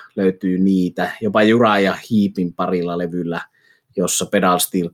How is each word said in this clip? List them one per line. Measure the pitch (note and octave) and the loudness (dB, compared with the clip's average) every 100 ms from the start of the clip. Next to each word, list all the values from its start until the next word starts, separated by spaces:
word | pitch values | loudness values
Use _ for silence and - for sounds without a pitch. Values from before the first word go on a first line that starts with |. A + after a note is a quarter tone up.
| - - | -10 -2
löytyy | F#2+ F#2 F#2+ F2+ | 0 0 -2 0
niitä. | F#2+ F#2+ F2+ - F2+ - | 2 2 0 -4 -6 -4
Jopa | A2 G#2+ | -2 2
Uriah | A2 A#2 A2+ G2+ G2 F2 - | 4 4 4 2 0 -2 -2
Heepin | G#2+ G2 G2 F2 | 0 0 0 -4
parilla | - F2+ F2+ E2+ F2 | -4 -4 -2 -2 -4
levyllä, | F2 F2 E2+ E2 - _ _ _ _ - | -4 -4 -4 -6 -10 _ _ _ _ -4
jossa | F2 - F#2 | -2 -2 -2
pedal | G2+ F#2 F2+ | 0 2 2
steel | - F#2+ E2+ | 0 -2 -4